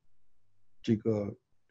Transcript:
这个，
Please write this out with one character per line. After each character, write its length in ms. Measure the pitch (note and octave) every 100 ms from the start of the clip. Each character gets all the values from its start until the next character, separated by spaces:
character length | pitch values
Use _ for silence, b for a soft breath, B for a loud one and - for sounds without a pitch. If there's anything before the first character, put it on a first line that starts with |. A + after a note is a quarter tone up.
| - - - - - - - -
这 120 | -
个， 400 | A2 A2+ G#2+ G2+ A#2+ _ _ _